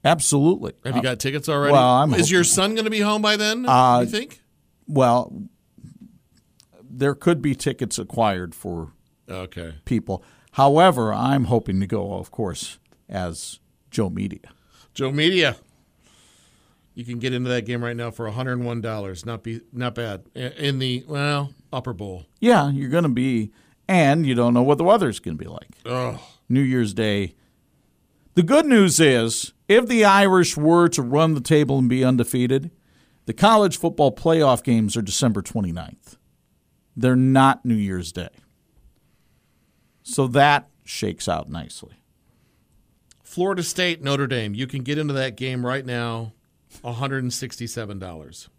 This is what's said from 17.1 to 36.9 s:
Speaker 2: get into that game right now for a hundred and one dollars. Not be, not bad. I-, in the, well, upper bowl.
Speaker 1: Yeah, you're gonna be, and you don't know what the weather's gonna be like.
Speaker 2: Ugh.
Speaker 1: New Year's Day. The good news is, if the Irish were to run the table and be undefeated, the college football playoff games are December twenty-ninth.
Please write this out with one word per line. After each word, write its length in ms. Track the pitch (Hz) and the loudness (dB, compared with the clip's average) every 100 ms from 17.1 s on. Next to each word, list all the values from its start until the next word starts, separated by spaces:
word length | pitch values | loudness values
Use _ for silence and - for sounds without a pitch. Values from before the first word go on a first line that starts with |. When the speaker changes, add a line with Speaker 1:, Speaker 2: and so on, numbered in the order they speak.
| 120 | -8
Speaker 2:
get 160 | 127 | -6
into 160 | 127 123 | -4 -2
that 160 | 123 107 | -4 -4
game 180 | 120 | -6
right 120 | 120 117 | -6 -8
now 160 | 120 | -10
for 160 | 113 113 | -8 -10
a 40 | |
hundred 220 | 113 131 | -6 -6
and 120 | 123 120 | -4 -4
one 140 | 117 | -6
dollars. 440 | 113 107 98 90 117 | -6 -8 -10 -10 -12
Not 160 | 113 | -10
be, 200 | 113 113 _ | -10 -12 _
not 240 | 120 123 117 | -8 -6 -6
bad. 300 | 117 95 - - | -8 -10 -14 -12
I-, 40 | |
in 380 | 123 - 143 135 | -12 -6 -4 -4
the, 260 | 131 123 139 | -4 -6 -6
well, 440 | 143 143 143 139 - _ | -6 -4 -4 -6 -12 _
upper 200 | 131 127 | -10 -10
bowl. 320 | 95 101 92 - _ | -10 -12 -14 -18 _
Speaker 1:
Yeah, 300 | 226 220 143 | 4 4 2
you're 200 | 139 135 | -2 -2
gonna 200 | 160 160 | 0 0
be, 420 | 123 131 117 107 _ _ _ - | 0 0 -2 -4 _ _ _ 0
and 400 | 185 143 156 143 | 4 4 2 0
you 80 | 120 | 2
don't 180 | 120 | 2
know 80 | 123 | 4
what 160 | 127 147 | 4 2
the 60 | |
weather's 360 | 170 220 151 101 | 4 4 2 -4
gonna 180 | 85 78 | -10 -10
be 100 | 82 | -12
like. 220 | 82 - - - | -14 -18 -18 -8
Speaker 2:
Ugh. 320 | 127 120 123 - _ _ | -6 -6 -8 -18 _ _
Speaker 1:
New 120 | 127 | 0
Year's 320 | 135 127 110 | 2 0 -2
Day. 400 | 98 107 101 92 _ _ _ _ _ _ _ _ _ _ - | -2 -2 -2 -4 _ _ _ _ _ _ _ _ _ _ 0
The 80 | |
good 240 | 170 294 311 | 4 4 6
news 320 | 233 185 151 | 6 6 6
is, 540 | 156 123 113 113 - _ - | 4 4 0 -4 -10 _ 4
if 200 | 214 233 | 4 4
the 180 | 233 208 | 4 6
Irish 500 | 196 196 185 170 - | 6 6 4 2 2
were 320 | 151 170 170 | 4 4 4
to 120 | 170 | 2
run 320 | 123 143 160 | 0 2 2
the 80 | 151 | 0
table 380 | - 156 147 135 | 2 2 4 2
and 100 | 123 | 2
be 140 | 127 | 2
undefeated, 680 | 127 127 117 127 123 135 165 _ _ _ _ _ - | 2 2 0 0 0 0 -2 _ _ _ _ _ -12
the 80 | |
college 440 | - 208 214 202 - | 0 4 4 2 0
football 360 | 170 - 139 - | -6 2 0 2
playoff 480 | 165 165 143 120 | 0 4 4 2
games 320 | - 117 104 117 | 2 0 0 -4
are 60 | |
December 400 | 104 - 131 101 | -4 -2 0 -2
twenty-ninth. 760 | - 117 95 85 - - _ _ _ _ _ _ _ _ _ | -6 -6 -4 -6 -12 -18 _ _ _ _ _ _ _ _ _